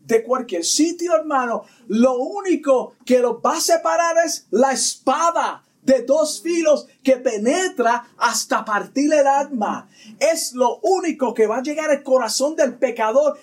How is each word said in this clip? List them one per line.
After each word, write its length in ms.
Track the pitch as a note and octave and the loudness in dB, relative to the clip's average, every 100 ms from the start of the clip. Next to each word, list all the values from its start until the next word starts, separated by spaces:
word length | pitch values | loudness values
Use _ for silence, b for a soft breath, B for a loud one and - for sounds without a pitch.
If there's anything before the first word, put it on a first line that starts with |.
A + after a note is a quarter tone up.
| - | -2
de 180 | A3+ | -2
cualquier 400 | A#3 B3 A#3 F3 | 0 -4 -2 -6
sitio, 520 | - - E4 F4 F4 D#4+ | -2 0 0 -2 -2 -2
hermano. 480 | D#4 C#4 A#3 G#3+ b b - | 0 -2 -2 -6 b b -4
Lo 320 | G#3+ C4 B3 | 2 2 2
único 760 | C#4 G4+ G4 D#4 C#4 B3+ G#3+ - | -4 -6 -2 -2 2 0 0 -10
que 140 | - B3 | 0 2
los 180 | A#3+ - | 2 0
va 200 | B3 D#4+ | -2 -2
a 40 | |
separar 540 | E4+ E4 E4 E4 E4+ E4 | 0 0 2 0 2 2
es 220 | E4+ - - | 0 -4 -4
la 220 | G3+ C4+ | 0 2
espada 880 | C4 - - - D4 E4+ D#4+ A3+ D#3 _ _ | 0 -4 -4 -2 0 0 0 -4 -6 _ _
de 220 | - C4 | 0 2
dos 380 | B3 D4 D4+ - | 2 0 0 -4
filos 460 | E4 E4+ D#4 C#4+ b b | -4 0 2 0 b b
que 140 | C4+ B3+ | 0 0
penetra 880 | C4 G#3+ A3+ F4 F#4 D4+ A#3 B3 B - | 0 -2 0 0 -2 -2 0 0 B -4
hasta 460 | A3+ A3 - A3+ | -2 -2 -4 -4
partir 480 | A3 G3+ G3+ C4+ D4 | -2 -4 -4 -2 2
el 140 | D4+ C#4 | 4 4
alma. 640 | C#4 C#4+ B3+ G3 - - B A3 B | 2 0 -4 -4 -6 -12 B -20 B
Es 340 | D4 E4 - | -2 0 -4
lo 260 | B3 B3+ - | -2 -2 0
único 500 | G4+ F#4 E4 - A#3+ | 0 0 0 -2 -4
que 140 | A3+ G#3+ | 0 0
va 120 | A#3 | 0
a 40 | |
llegar 260 | C4 D4 D4+ | -4 -4 0
al 140 | C#4 | -2
corazón 520 | C#4 B3+ A3 G#3+ C#4 D#4+ | 2 0 0 -2 -2 0
del 200 | C#4 - | -2 0
pecador 600 | B3 A#3 A3 B3+ D4 B | -4 -2 0 2 0 B